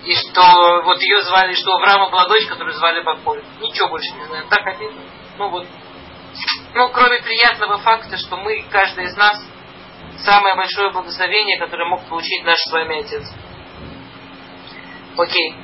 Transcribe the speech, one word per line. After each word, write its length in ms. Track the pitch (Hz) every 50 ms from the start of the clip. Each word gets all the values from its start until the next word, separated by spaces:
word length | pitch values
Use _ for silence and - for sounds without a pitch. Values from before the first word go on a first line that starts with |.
| -
и 100 | - 175
что 680 | - - - - - - 906 - 175 175 170 175 175 175
вот 160 | - - -
её 220 | - 196 202 202 196
звали, 300 | 180 185 190 185 185 185
что 160 | 180 - 196
у 40 | 185 180
Авраама 320 | 180 185 196 196 196 185
была 180 | 185 185 185 185
дочь, 180 | 208 220 214
которую 280 | - - 175 165 165 156
звали 260 | 156 165 170 170 170 165
Баколь. 400 | 165 156 - - - 151 147 143 - - -
Ничего 280 | 427 - - - - -
больше 240 | 480 480 - - -
не 120 | - -
знаем. 240 | - 160 160 156 -
Так 180 | 208 202 -
описано. 380 | 196 185 - 214 214 - - - - - - - - - -
Ну 120 | 202 196
вот. 160 | 175 175 180 - - - - - - - - - - - - - - - - - - - - - -
Ну, 140 | 240 247 247
кроме 320 | 247 247 247 247 240 240 233
приятного 560 | 226 226 226 233 240 226 220 208 202 208 202
факта, 380 | - 233 226 220 - - -
что 200 | 180 - - 185
мы, 280 | 180 196 208 220 214 - -
каждый 340 | - 202 196 190 - 185 180
из 100 | 180 180
нас, 260 | 196 208 208 208 - - - - - - - - - - - - - - - - -
самое 360 | - - 202 202 202 196 190
большое 380 | 185 185 185 - - 202 196 185
благословение, 640 | 185 180 175 170 - 185 180 190 214 208 202 185 170
которое 280 | 170 165 170 165 170
мог 200 | 170 180 180 - -
получить 360 | 165 165 165 - 190 175 170
наш 140 | 170 170 170
с 140 | - - 165
вами 280 | 165 160 156 156 156
отец. 240 | 147 - 151 147 - - - - - - - - - - - - - - - - - - - - - - - - - - - - - - - - - - - - - - -
Окей. 380 | - 170 - - 180 165 160 - -